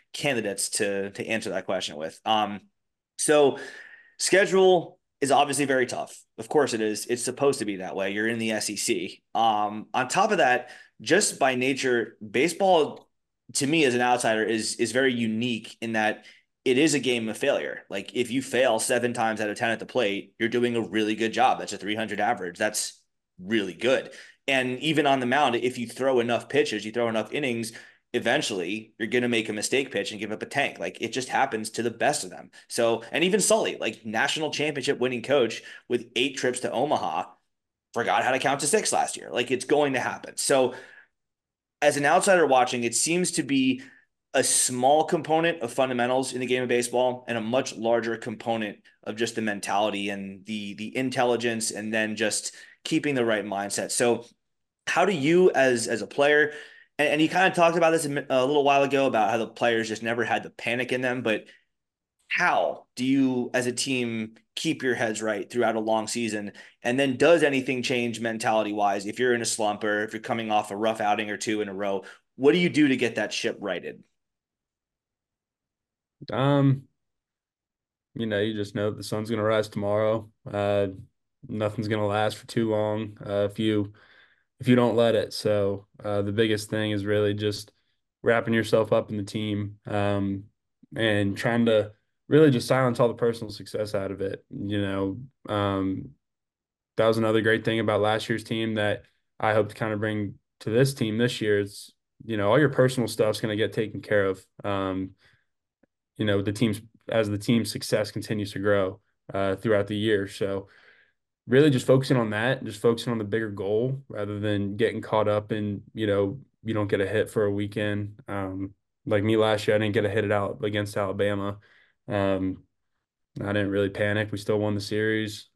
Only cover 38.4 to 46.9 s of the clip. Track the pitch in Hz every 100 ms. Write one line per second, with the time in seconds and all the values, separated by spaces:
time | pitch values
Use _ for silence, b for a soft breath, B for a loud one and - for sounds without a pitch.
38.4 | 139 139 - 214 - 82 71 - 50 95
39.4 | 117 127 - 147 143 127 120 95 - -
40.4 | - 139 123 B B B B _ _ _
41.4 | _ _ _ _ 147 143 143 180 190 180
42.4 | 143 127 123 123 120 - 156 175 175 -
43.4 | 135 135 131 127 B B B _ _ 135
44.4 | 127 - - 123 127 151 160 170 147 160
45.4 | 165 165 117 - 131 123 120 131 123 123
46.4 | 123 127 127 120 120